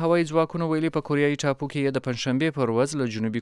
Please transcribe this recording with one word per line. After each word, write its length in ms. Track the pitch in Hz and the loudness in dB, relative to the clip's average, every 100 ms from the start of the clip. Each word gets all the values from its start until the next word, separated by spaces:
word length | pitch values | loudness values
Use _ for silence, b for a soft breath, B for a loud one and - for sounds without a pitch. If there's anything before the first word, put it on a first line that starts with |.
هوایي 220 | 165 175 160 | 4 2 2
ځواکونو 400 | 156 160 170 165 | 2 0 0 -2
ویلي، 200 | 156 160 156 | 0 0 -2
په 100 | - | 0
کوریایي 280 | 147 147 143 | 2 2 2
ټاپو 260 | 147 135 139 | 0 -2 -4
کې 80 | 147 | -2
یې 80 | 139 135 | 0 0
د 80 | 131 | -2
پنجشنبې 480 | 120 139 131 160 143 | -4 0 0 0 0
پر 160 | 120 113 | 0 2
ورځ 240 | 147 151 | 0 0
له 120 | 123 110 | -2 -2
جنوبي 260 | 110 113 | -4 -4